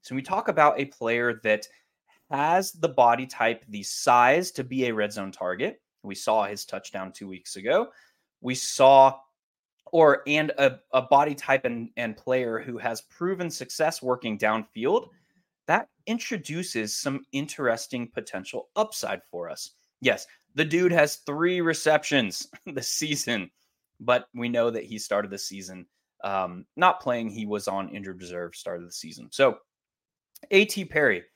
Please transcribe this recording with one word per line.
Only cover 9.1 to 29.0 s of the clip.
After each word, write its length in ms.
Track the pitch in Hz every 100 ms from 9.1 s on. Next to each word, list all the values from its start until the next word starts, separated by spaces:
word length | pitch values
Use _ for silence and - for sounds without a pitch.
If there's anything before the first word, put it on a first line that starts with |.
| 135 _ _ _ _ _ _ -
or, 300 | 165 151 143 139
and 240 | 151 156
a, 280 | - 135 127 _
a 80 | 131
body 340 | 127 139 151 143
type 300 | - 135 123
and, 240 | 120 113 -
and 180 | 117 107
player 440 | - 131 123 113
who 180 | 131 117
has 240 | 120 113
proven 480 | _ _ 175 185 170
success 520 | 156 131 - 156 -
working 360 | 127 123 120 104
downfield. 680 | 107 110 107 110 123 220 - _ _ _ _ _ -
That 220 | 185 - _ -
introduces 920 | 226 - 196 143 160 175 117 107 -
some 300 | 143 135 -
interesting 760 | 139 147 - 123 113 - 123 117
potential 640 | - - 95 95 123 - -
upside 460 | 214 - 110 95 _
for 200 | 87 85
us. 220 | 73 - _ _ _
Yes, 240 | 127 107 - _ _ -
the 100 | 156
dude 260 | 170 180
has 260 | 170 147 -
three 440 | - 143 175 180
receptions 880 | 165 156 156 151 - 143 107 - - -
<laughs> 80 | -
this 220 | 139 -
season, 640 | - 156 143 - 113 87 _ _ _ _ _
but 280 | 110 123 -
we 160 | 123 120
know 200 | 120 117
that 160 | 113 -
he 120 | 107
started 340 | - 101 101
the 60 | 95
season, 480 | - 98 92 92 87 _ _ _
um, 420 | 98 98 92 90 - -
not 240 | 180 180
playing. 280 | 135 120 113
He 160 | 104 104
was 220 | 104 101
on 220 | 98 92
injured 320 | 104 95 92
reserve 340 | 90 87 85 -
start 240 | - 90
of 60 | 87
the 60 |
season. 360 | -